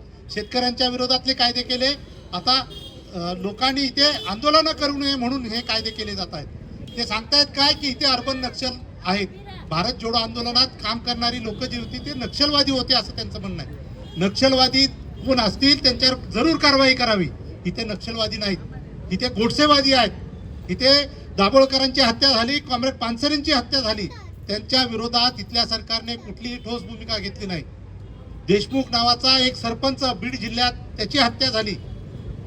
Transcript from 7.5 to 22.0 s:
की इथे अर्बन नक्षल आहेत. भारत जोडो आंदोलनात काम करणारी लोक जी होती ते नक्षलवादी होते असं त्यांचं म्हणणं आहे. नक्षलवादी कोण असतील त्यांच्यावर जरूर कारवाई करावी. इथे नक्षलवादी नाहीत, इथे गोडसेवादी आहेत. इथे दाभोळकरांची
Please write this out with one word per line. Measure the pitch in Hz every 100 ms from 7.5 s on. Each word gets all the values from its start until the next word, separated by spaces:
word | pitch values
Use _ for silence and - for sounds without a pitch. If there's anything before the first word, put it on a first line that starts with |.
| 285 285
की | 294 285
इथे | 240 277
अर्बन | 247 254 262
नक्षल | 247 - 254 247 - - 185
आहेत. | 202 190 - - - -
भारत | 156 220
जोडो | 240 226 240
आंदोलनात | 226 233 240 233 -
काम | - 208 233
करणारी | 240 233 240 247
लोक | 220 208
जी | 254 240
होती | 220 254
ते | 277
नक्षलवादी | 262 226 - 294 285 269
होते | 262 240 247
असं | -
त्यांचं | - 220 214
म्हणणं | 190 170
आहे. | - - - - - 160
नक्षलवादी | 196 - 269 262 254 262 - - - - 233
कोण | 247
असतील | 208 - 269 285
त्यांच्यावर | 254 233 262 262 -
जरूर | 214 320 294
कारवाई | 294 269 262
करावी. | 254 226 208 151 - - - 180
इथे | 226
नक्षलवादी | 220 190 233 226 214 208
नाहीत, | 208 180 - - - - -
इथे | 185 247
गोडसेवादी | 190 226 277 302 285 269
आहेत. | 262 214 - - - - - -
इथे | 180 254 285 277 - - -
दाभोळकरांची | 196 269 269 269 262 269